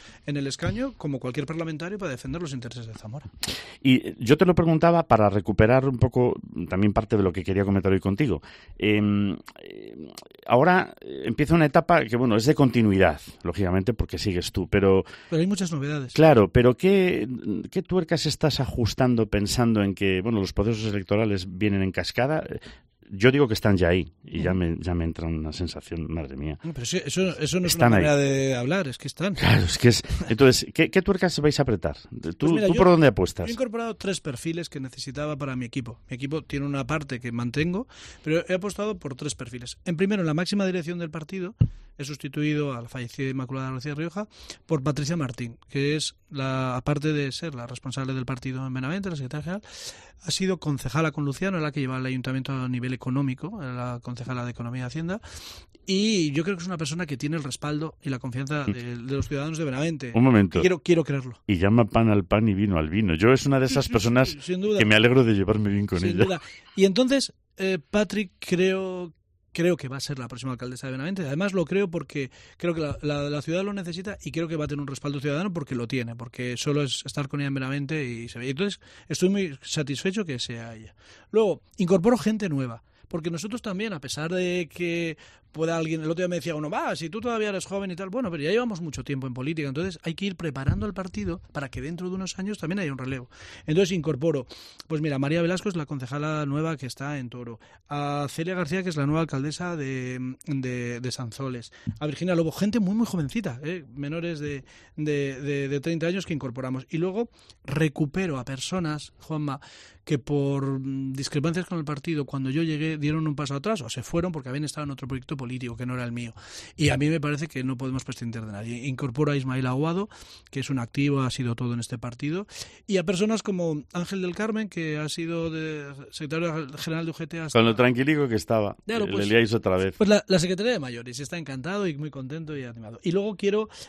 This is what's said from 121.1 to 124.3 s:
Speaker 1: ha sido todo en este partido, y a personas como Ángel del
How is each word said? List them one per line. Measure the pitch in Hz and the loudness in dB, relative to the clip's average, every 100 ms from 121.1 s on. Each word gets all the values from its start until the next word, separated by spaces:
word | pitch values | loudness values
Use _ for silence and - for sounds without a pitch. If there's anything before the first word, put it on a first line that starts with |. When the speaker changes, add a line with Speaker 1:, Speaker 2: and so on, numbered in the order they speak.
| 139 | 2
Speaker 1:
ha | 127 | 0
sido | - 123 117 | -2 -4 -2
todo | 127 | -2
en | 120 | -4
este | 113 120 | -6 -8
partido, | 123 120 143 175 208 - - - - | -10 -8 -6 -6 -8 -14 -16 -18 -2
y | 190 | 0
a | |
personas | 170 185 214 220 | 0 0 0 0
como | - 185 170 147 - | -2 -2 -2 -2 -4
Ángel | 175 175 196 | -6 -4 -4
del | 180 | -4